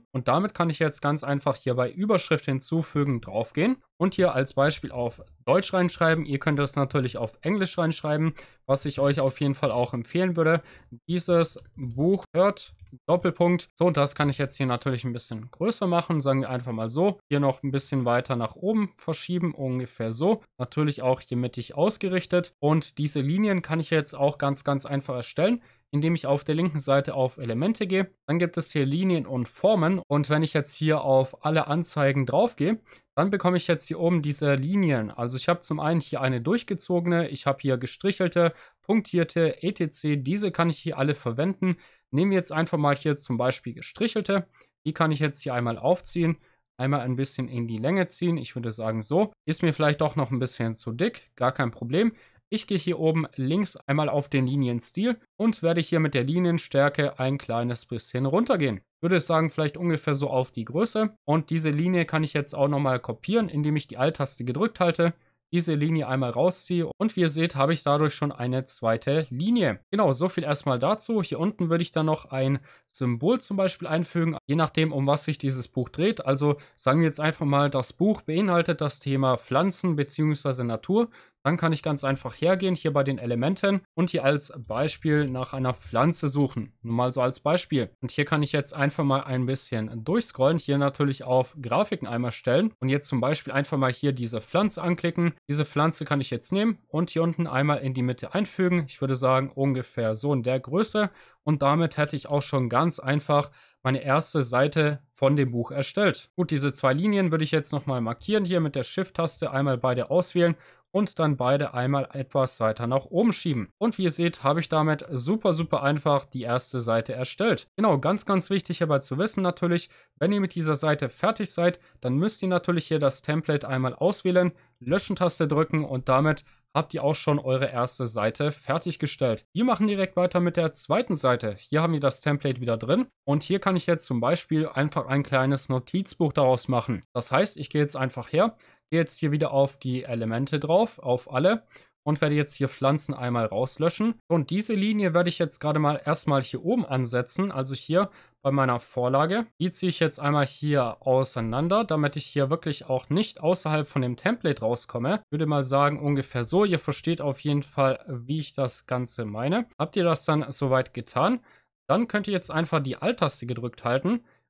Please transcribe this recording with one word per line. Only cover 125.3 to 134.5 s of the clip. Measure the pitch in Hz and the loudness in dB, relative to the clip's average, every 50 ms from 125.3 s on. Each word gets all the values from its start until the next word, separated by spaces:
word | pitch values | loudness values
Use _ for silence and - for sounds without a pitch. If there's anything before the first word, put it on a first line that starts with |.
| - - 165 | 2 2 0
drücken | 147 147 147 160 - - 156 147 | 2 2 2 2 2 0 -2 -2
und | - 135 127 127 - | -2 -4 -4 0 2
damit | 131 131 151 156 151 - - _ _ _ _ _ - | 2 4 4 4 2 0 -4 _ _ _ _ _ -4
habt | 143 160 - | -4 -2 -2
ihr | - 151 - | -4 -2 0
auch | 143 156 | 0 0
schon | - - - 147 147 | 0 0 0 0 0
eure | 143 131 131 131 139 - | 2 0 0 0 0 -2
erste | 131 120 123 127 - - 127 113 | 0 -2 -2 -2 -2 -4 -6 -6
Seite | 107 113 104 113 - - 147 151 | -2 -2 -2 -2 0 -2 -2 -4
fertiggestellt. | 147 - - - 135 160 - 180 156 - 156 143 - - 139 123 113 - - _ | -4 -4 -4 -4 -4 -2 -2 -6 -6 -4 -4 -6 -4 0 0 0 0 -2 -6 _
Wir | - 170 233 | -4 0 0
machen | 262 226 - 214 | 2 2 2 2
direkt | 214 208 196 190 190 - | 0 0 0 -2 -2 0
weiter | 180 180 180 - 180 | 0 0 2 2 2
mit | 175 175 170 | 2 2 2
der | 175 165 160 | 0 0 0
zweiten | - - - - 151 214 262 - 185 | -2 -4 -4 -2 0 0 0 0 -2
Seite. | 147 - 131 123 117 - 107 104 | 0 2 2 2 2 0 -4 -8
Hier | - - - 143 151 | -8 -6 -2 0 0
haben | 165 165 | 2 2
wir | 165 147 | 0 2
das | 143 135 - - | 0 0 0 0
Template | - 151 143 143 - 143 131 123 | -2 -2 -2 0 0 -2 -4 -2
wieder | 127 120 113 | -2 -2 -2
drin | 113 113 120 156 226 254 - _ _ - | -2 0 0 0 0 0 -2 _ _ -4
und | - 143 151 - | -2 -2 0 0
hier | - 190 196 | -2 -2 0
kann | - 196 185 | 0 0 0
ich | 175 - | 0 2
jetzt | - 170 160 - | 0 0 0 0
zum | - 131 117 | -2 -2 0
Beispiel | 117 127 170 165 - - | 0 0 0 0 -2 0